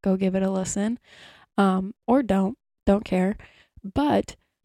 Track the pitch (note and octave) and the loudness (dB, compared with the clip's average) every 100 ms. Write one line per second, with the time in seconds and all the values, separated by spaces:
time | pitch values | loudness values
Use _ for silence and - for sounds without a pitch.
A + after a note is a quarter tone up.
0 | G3 F#3+ F#3+ F#3+ F#3+ F#3+ F#3 G3+ G#3+ A#3+ | -2 0 0 0 -2 -2 -4 -4 -4 -6
1 | _ - - - _ - G3 F#3 F#3+ - | _ -20 -20 -20 _ 0 2 2 -4 -8
2 | - C4 A3 F#3+ F#3+ C4 _ _ - G3+ | 0 0 2 0 0 -4 _ _ 0 0
3 | - F#3 F#3 - - _ _ - G3 C#4 | 0 0 0 -4 -14 _ _ -18 -8 -2
4 | D4 - - - _ _ | 0 0 -2 -14 _ _